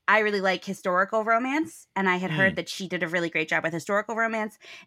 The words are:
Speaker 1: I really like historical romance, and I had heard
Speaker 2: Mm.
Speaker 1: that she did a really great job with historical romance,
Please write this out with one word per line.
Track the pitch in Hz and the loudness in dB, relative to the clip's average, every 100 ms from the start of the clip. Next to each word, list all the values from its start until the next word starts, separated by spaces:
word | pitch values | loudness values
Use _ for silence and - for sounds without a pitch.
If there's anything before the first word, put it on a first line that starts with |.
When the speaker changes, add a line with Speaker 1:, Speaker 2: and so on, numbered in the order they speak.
| - | 2
Speaker 1:
I | 214 | 4
really | 214 202 | 4 2
like | 190 180 | 0 0
historical | - 185 190 180 196 220 214 | -4 -6 0 2 2 0 2
romance, | 226 254 285 320 - - | 2 2 -2 -4 -8 -8
and | - 196 | 0 2
I | 180 | 2
had | 185 | 0
heard | 160 190 | 2 2
Speaker 2:
Mm. | 180 | 2
Speaker 1:
that | 170 | -6
she | - 185 | -8 -6
did | 180 | -4
a | 165 | -2
really | 175 170 | 0 0
great | 165 160 | -2 0
job | 165 | 0
with | 160 | 0
historical | 165 - 202 208 226 | -4 0 -2 0 -2
romance, | 226 226 214 - - - | -2 -2 -4 -8 -20 -20